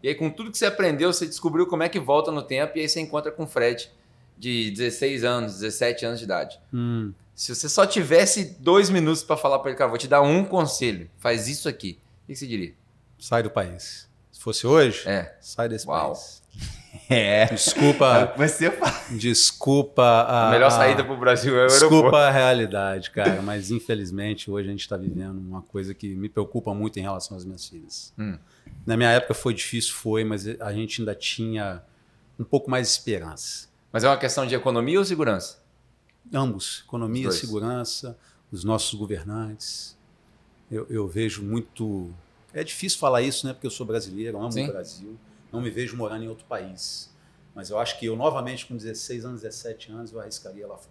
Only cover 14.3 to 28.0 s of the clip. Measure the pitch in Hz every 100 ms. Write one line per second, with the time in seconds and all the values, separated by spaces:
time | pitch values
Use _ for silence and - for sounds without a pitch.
14.3 | - - 107 117 156 135 101 92 98 87
15.3 | - - - 117 110 - 78 73 73 -
16.3 | - _ - - - - - - 123 104
17.3 | 104 113 113 - - 143 143 135 120 110
18.3 | 127 151 147 165 170 - - - 117 117
19.3 | 113 - - - 139 143 - 123 113 117
20.3 | 123 113 120 131 120 131 135 135 131 123
21.3 | 120 127 127 127 135 156 160 156 151 143
22.3 | 135 127 123 110 101 98 95 92 - 98
23.3 | 95 98 104 95 113 - 113 95 95 104
24.3 | 104 - 101 98 101 - 98 95 87 95
25.3 | 95 92 92 - 98 95 95 104 95 104
26.3 | - 101 120 107 101 107 101 95 95 -
27.3 | 95 90 92 - 82 78 -